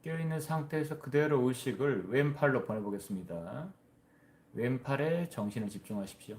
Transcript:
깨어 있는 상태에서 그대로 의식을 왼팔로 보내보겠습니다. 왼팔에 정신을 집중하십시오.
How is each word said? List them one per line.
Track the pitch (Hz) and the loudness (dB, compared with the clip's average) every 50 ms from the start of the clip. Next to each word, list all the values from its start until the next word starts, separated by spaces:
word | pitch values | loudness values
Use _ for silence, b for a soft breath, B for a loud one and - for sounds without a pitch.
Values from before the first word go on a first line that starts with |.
깨어 | _ 160 160 160 | _ -6 -4 -2
있는 | 165 160 160 156 | -2 -2 -2 -2
상태에서 | 147 - 160 160 147 147 - 156 151 151 156 - | -2 -2 -2 -2 -2 0 -2 -2 -2 -2 -4 -8
그대로 | - 131 127 147 151 151 147 135 123 | -6 2 4 4 6 6 6 6 6
의식을 | 127 127 - - 131 117 - 135 143 131 98 90 92 | 4 2 2 -2 -4 0 2 2 2 2 0 0 2
왼팔로 | 113 139 143 147 143 - 151 143 131 123 - | 4 4 4 4 2 4 4 4 4 2 0
보내보겠습니다. | - 107 107 104 101 101 98 - - 104 92 90 87 90 85 82 87 110 131 160 190 190 _ _ _ _ _ b b b b b b b b b _ - | 0 -4 -4 -2 -4 -6 -6 -6 -6 -6 -6 -6 -6 -8 -8 -6 -8 -8 -8 -8 -10 -12 _ _ _ _ _ b b b b b b b b b _ -4
왼팔에 | - 117 123 131 127 - 139 139 135 143 160 170 170 175 170 | -2 0 0 0 0 0 -2 0 2 2 2 2 0 -2 -4
정신을 | - - 104 104 104 117 107 101 | -4 -4 -4 -4 -2 -4 -6 -4
집중하십시오. | 98 101 - - 110 101 98 92 - - - - 107 | -6 -10 -10 -6 -6 -6 -6 -6 -10 -16 -14 -14 -14